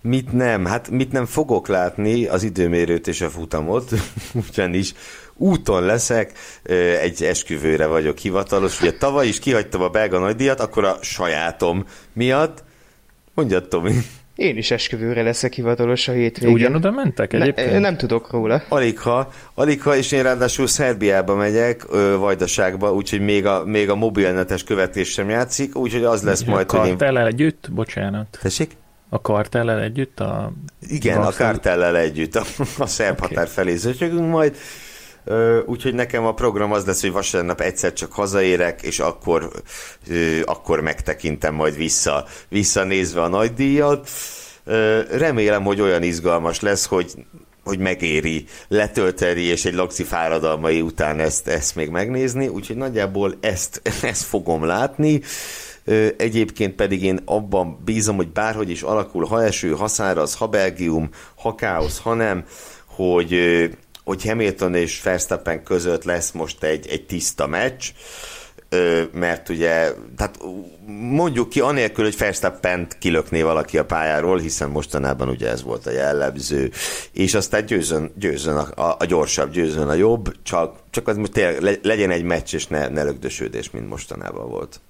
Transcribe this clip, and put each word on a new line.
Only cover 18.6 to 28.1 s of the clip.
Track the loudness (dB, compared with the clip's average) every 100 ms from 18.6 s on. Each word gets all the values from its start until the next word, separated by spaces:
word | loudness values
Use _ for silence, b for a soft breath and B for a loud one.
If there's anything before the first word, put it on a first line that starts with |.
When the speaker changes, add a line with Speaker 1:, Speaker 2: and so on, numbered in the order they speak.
| 2
Speaker 1:
Aligha, | 2 2 0 0 0 0 B B
aligha, | 0 2 4 4 2
és | 4
én | 2
ráadásul | 4 4 2 2 0
Szerbiába | 2 2 2 4 4 4
megyek, | 2 4 4 2 0 0
ö, | 2 4 4
Vajdaságba, | 4 2 0 2 2 2 2
úgyhogy | 2 0 -2
még | 2 4 4
a, | 2
még | 2 2 2
a |
mobilnetes | 2 2 2 2 2 0 -2
követés | 0 0 2 0 -2
sem | -2 0
játszik, | 0 0 -2 -2 -2
úgyhogy | -2 2
az | 2 2
lesz | 2 0
Speaker 3:
És | 2
Speaker 1:
majd, | 0 2
Speaker 3:
a | 2
Speaker 1:
hogy | 2
én | 2
Speaker 3:
kartellel | 2 2 0
együtt? | 2 0 0 -8
Bocsánat. | -6 -6 -4 -4